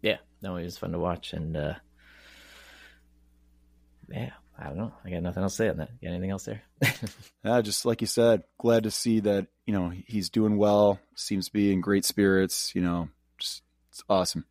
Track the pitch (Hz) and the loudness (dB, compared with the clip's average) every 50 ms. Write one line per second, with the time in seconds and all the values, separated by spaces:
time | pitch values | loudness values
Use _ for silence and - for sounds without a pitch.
0 | - 104 104 - - _ _ _ - 95 90 90 85 87 85 - - 95 85 87 | 0 0 -2 -2 -6 _ _ _ -10 -8 -6 -6 -6 -8 -10 -8 -8 -6 -4 -2
1 | 87 90 85 82 - - - 80 78 80 80 78 73 76 78 - _ _ _ _ | -2 -2 -4 -4 -8 -10 -8 -8 -6 -6 -4 -4 -4 -4 -6 -8 _ _ _ _
2 | _ - - - - - - - - - - - - - - - - - _ _ | _ -20 -20 -20 -20 -20 -20 -20 -20 -20 -20 -20 -20 -20 -20 -20 -20 -20 _ _
3 | _ _ _ _ _ _ _ _ _ _ _ _ _ _ _ _ _ _ _ _ | _ _ _ _ _ _ _ _ _ _ _ _ _ _ _ _ _ _ _ _
4 | - - - - 117 127 - - _ _ _ - - 73 71 85 110 - - - | -20 -14 -10 -10 -10 -10 -12 -18 _ _ _ -14 -14 -10 -8 -8 -8 -8 -10 -14
5 | _ 90 90 85 87 87 82 87 95 95 - - 113 107 - 80 76 - - - | _ -8 -6 -4 -4 -4 -4 -2 -4 -4 -2 0 -2 -2 0 -4 -6 -10 -12 -14
6 | - 87 87 90 92 95 98 95 - 113 110 107 _ _ _ _ 143 117 - - | -10 -8 -6 -6 -4 -6 -6 -6 -8 -10 -12 -12 _ _ _ _ 0 0 0 -2
7 | - 104 - - - - _ _ _ 101 120 123 113 107 98 - - 120 117 - | -10 -12 -12 -14 -20 -20 _ _ _ 0 2 2 2 0 -4 -2 -2 -2 -2 -2
8 | 113 104 - - 117 117 113 98 - _ _ _ - 117 117 117 107 107 - - | -2 -2 2 4 6 6 6 4 2 _ _ _ 2 4 4 4 4 2 -4 -2
9 | - 120 113 110 101 104 101 98 95 - _ _ _ - 107 98 90 87 87 95 | 0 2 2 2 2 2 0 0 -2 -4 _ _ _ -2 0 0 0 -2 -6 -10
10 | - - 110 104 92 - - 113 107 107 107 101 104 104 104 104 104 101 98 98 | -12 -6 -6 -4 -4 -2 0 2 2 2 4 4 4 6 6 8 6 6 4 2
11 | _ _ _ - - - 104 98 92 - - 104 101 101 98 92 90 101 101 98 | _ _ _ -12 -6 -4 -2 -2 -4 -2 0 2 2 4 2 2 2 2 2 2
12 | - - - - 101 98 95 95 95 92 - - - - - 95 90 87 87 87 | 2 0 2 4 4 4 6 4 2 2 -2 -4 -6 -4 -2 -2 -2 0 0 -2
13 | 82 73 _ _ _ _ _ - - - - - _ _ _ _ _ _ _ - | -4 -6 _ _ _ _ _ -12 -10 -10 -10 -12 _ _ _ _ _ _ _ -20
14 | - _ 104 95 90 - - 82 76 _ | -2 _ 2 2 2 0 -4 -8 -10 _